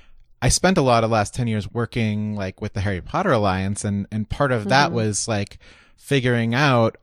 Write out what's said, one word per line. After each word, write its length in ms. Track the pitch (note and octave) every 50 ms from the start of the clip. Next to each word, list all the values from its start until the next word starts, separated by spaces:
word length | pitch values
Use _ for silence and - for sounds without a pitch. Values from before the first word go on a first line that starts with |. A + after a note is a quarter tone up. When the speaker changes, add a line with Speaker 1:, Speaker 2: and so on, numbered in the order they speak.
| - - - - - _ - -
Speaker 1:
I 60 | A#2+ C3
spent 280 | - - - F3+ F#3+
a 40 | F3
lot 220 | C#3+ B2+ A#2+ A#2 A2+
of 60 | A2
the 20 | A#2
last 200 | A2 G#2 - -
ten 120 | - B2
years 220 | A#2 A2 G#2+ G2 -
working, 680 | - A#2 A#2 - - B2 A2+ G#2+ G#2+ G#2+ G#2+ G#2+ G#2
like, 260 | G#2 G2 F#2 F#2 -
with 120 | G#2+ G#2 -
the 80 | G2+
Harry 200 | F2+ G#2 G2 F2
Potter 300 | D2+ - - D#3+ F#3+ G3+
Alliance, 520 | C#3 A2 G#2 G2 F#2 F#2+ F#2+ G2 G2+ - -
and, 220 | G#2 G2+ G2+ G2 -
and 160 | - G#2+ G#2+ -
part 220 | - - C#3+ C3+
of 180 | B2+ A2+ G#2 G2+
that 180 | B2+ C#3 C#3+
Speaker 2:
Mm-hmm. 80 | B2+ A2+
Speaker 1:
was, 320 | A#2 A2 G#2+ G#2 - -
like, 320 | - A2+ G2+ G2+ - - - - - - - - _ _
figuring 580 | _ - - C#3+ C#3 A#2+ B2+ A#2+ A#2 A2+ A2+ A#2
out 400 | B2+ D3+ C#3+ C3 A#2+ A2+ A2 - -